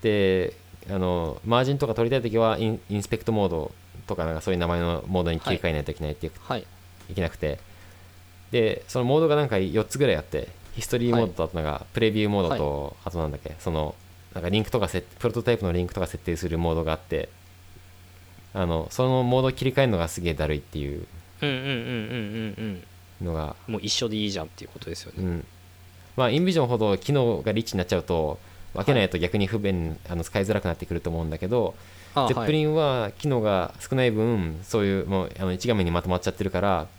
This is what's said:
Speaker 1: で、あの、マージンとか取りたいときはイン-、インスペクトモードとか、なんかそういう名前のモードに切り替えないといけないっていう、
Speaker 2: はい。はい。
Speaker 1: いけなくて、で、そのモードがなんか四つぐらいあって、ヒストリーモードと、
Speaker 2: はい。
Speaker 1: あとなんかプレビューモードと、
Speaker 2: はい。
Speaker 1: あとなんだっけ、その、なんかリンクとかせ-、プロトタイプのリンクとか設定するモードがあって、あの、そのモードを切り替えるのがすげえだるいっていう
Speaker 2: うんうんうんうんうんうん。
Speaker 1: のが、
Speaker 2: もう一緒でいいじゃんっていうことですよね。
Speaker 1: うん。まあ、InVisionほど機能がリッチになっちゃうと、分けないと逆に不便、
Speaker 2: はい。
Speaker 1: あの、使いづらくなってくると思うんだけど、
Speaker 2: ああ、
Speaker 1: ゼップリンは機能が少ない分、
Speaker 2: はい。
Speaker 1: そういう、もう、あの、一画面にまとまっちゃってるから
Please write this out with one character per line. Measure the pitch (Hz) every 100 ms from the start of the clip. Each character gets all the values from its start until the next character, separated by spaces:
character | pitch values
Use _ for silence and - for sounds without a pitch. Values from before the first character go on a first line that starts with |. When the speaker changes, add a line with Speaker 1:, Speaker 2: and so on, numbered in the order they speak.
Speaker 1:
で、 | 113 104 98 92 90 - - - -
あ | 98
の、 | 92 90 82 - 110
マ | 117
ー | 131
ジ |
ン | 143
と | 139
か |
取 | 113 117
り |
た | 135
い |
と | 113
き | 113
は | 113 110
イ | 110
ン-、 | 110 -
イ | 104
ン |
ス | 98
ペ | 110
ク | -
ト |
モ | 110 98
ー |
ド | 82 73 - - - -
と | 90
か、 | 82
な |
ん | 80
か |
そ | 87
う |
い | 92
う |
名 | 85
前 | 87
の | 85 85 -
モ | 92
ー |
ド | 85
に | 82
切 | -
り | 87
替 | 87
え |
な | 78
い |
と | 71
い | 76
け |
な | 76
い |
っ | 76
て | 80
い |
う、 | -
Speaker 2:
は | - 123
い。 |
は | -
い。 | - - - -
Speaker 1:
い | 95
け |
な | 85
く | -
て、 | 78 69 - - - - - - - - -
で、 | 123 110 - -
そ | 127
の | 123
モ | 147
ー |
ド | 160
が | 147
な | 143
ん |
か | 101
四 | 95 92
つ | 107 135
ぐ | 135
ら |
い | 80
あ |
っ |
て、 | - 76 - - -
ヒ | -
ス | -
ト | 123
リ | 120
ー | 117
モ |
ー | 110
ド |
と、 | 82
Speaker 2:
は | 82
い。 |
Speaker 1:
あ |
と | 85
な |
ん | 78 71
か | -
プ | -
レ | 110
ビ | 107
ュ | 104
ー |
モ | 101 87
ー |
ド | 73
と、 | 73 71
Speaker 2:
は | 71
い。 | - -
Speaker 1:
あ |
と | 87
な | 78
ん |
だ | 71
っ |
け、 | - 80
そ | -
の、 | 80 76 - - - -
な | -
ん |
か | 85
リ | 104
ン | 107
ク |
と | 123
か | 95
せ-、 | 92 - -
プ | 120
ロ |
ト | 117
タ | 117
イ | 113
プ | 90
の |
リ | 87
ン | 87
ク |
と | -
か | 87
設 | -
定 | - 82
す | 90
る | 82
モ | 85
ー | 82
ド |
が | 80
あ | 78
っ |
て、 | - 78 - - - - - - - - - - - - -
あ | 95 87
の、 | 82 80
そ | -
の | 127 131
モ | 123 127
ー |
ド | 131
を |
切 | 131 131
り |
替 | 127
え | 131
る |
の | 98
が | 82
す | -
げ | 87
え |
だ | 78 76
る | 76
い |
っ |
て | - 78
い | 71 73
う | 85 - - -
Speaker 2:
う | 147
ん |
う |
ん | 131
う |
ん | 135
う |
ん |
う | 127 123 123 107 120 104 110 110 95
ん | 110 92 90 - - -
う |
ん。 | 87
Speaker 1:
の |
が、 | 80 76 - -
Speaker 2:
も | 110
う |
一 | 107
緒 | - 117
で | 107
い | 104
い |
じ | 95
ゃ |
ん | 78
っ |
て | -
い | -
う |
こ | -
と | -
で | 82
す |
よ | -
ね。 | -
Speaker 1:
う | 92
ん。 | 85 - - - - - - - -
ま | 123
あ、 |
InVision | 135 180 165 123
ほ | 120
ど | 107 95
機 | -
能 | 143 120 98
が | 87
リ | 107
ッ | 113
チ | 98
に |
な |
っ | 90
ち |
ゃ | 92
う |
と、 | - 85 76 76 - - -
分 | - 101
け |
な | 131
い | 95
と | 90
逆 | 87 104
に | 95
不 | 107
便、 | 101 92 82
Speaker 2:
は | 78
い。 | -
Speaker 1:
あ | 87
の、 |
使 | 82 107
い | 98
づ |
ら | -
く | -
な |
っ | 82
て | -
く |
る | 82
と | -
思 | 82
う | 80
ん |
だ | 82
け | 95
ど、 | 120 98 - - - -
Speaker 2:
あ | - 127
あ、 |
Speaker 1:
ゼ |
ッ | 123 113
プ |
リ | 156
ン | 151
は | 156 147 127 104 -
機 | 151
能 | 127
が | 107 95 87 -
少 | - 131
な | 123
い |
分、 | 107 113 113
Speaker 2:
は | 85
い。 | 80
Speaker 1:
そ | 95 113
う | 101
い | 98
う、 | 87
も | 95 92
う、 | -
あ |
の、 | 95
一 | 92 120
画 | 110
面 | 87
に |
ま | 85
と | 90
ま | 90
っ |
ち | -
ゃ |
っ |
て | -
る | 98
か | 90
ら | 101 90 78